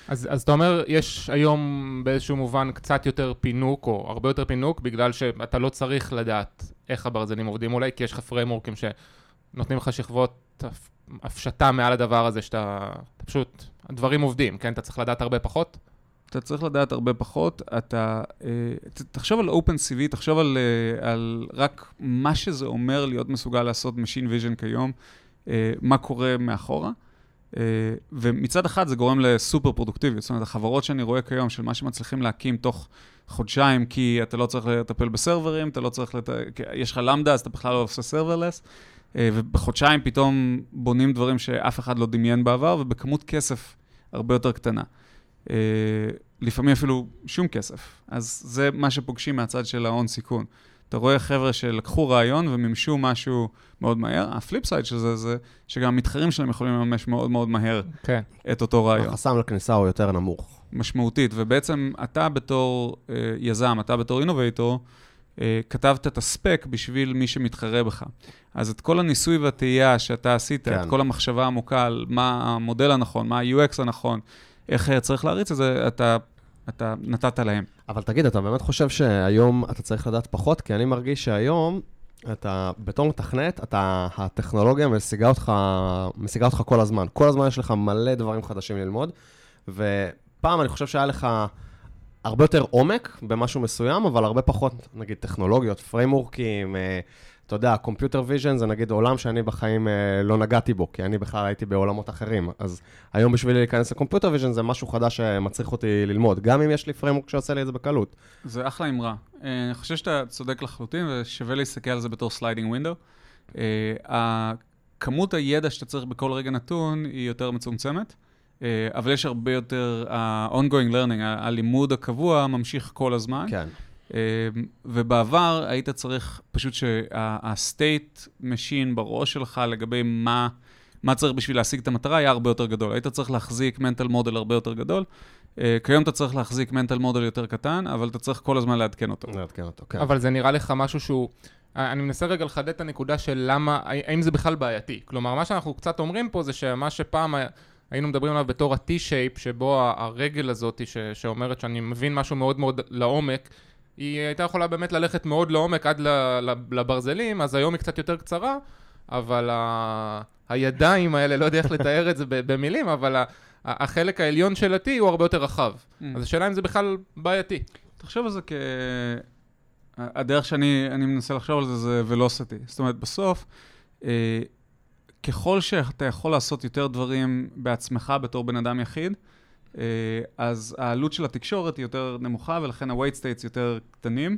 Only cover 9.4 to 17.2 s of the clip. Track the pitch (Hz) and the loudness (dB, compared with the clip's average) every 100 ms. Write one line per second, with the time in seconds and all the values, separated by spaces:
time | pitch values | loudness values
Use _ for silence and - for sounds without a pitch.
9.4 | _ 127 113 131 131 123 - 120 127 - | _ -8 -4 -2 -2 -4 -4 0 0 -2
10.4 | _ - 131 - - _ - - - - | _ -14 -12 -12 -20 _ -20 -14 -12 -8
11.4 | 127 - 135 131 120 123 120 117 117 107 | -8 2 4 6 4 4 4 4 4 0
12.4 | - 110 104 101 101 - - _ - 139 | -4 -6 -4 -6 -8 -12 -16 _ -4 -4
13.4 | 127 - - - - 131 127 147 143 120 | -4 -8 -20 -20 -14 -2 0 2 2 2
14.4 | 123 98 120 117 - - 120 120 120 120 | 0 0 -4 -6 -8 -6 -2 -2 0 0
15.4 | - 156 170 - - - _ _ _ 131 | 0 -2 -4 -8 -20 -20 _ _ _ -10
16.4 | - 147 160 143 139 123 120 123 | -6 -4 -2 0 0 0 0 0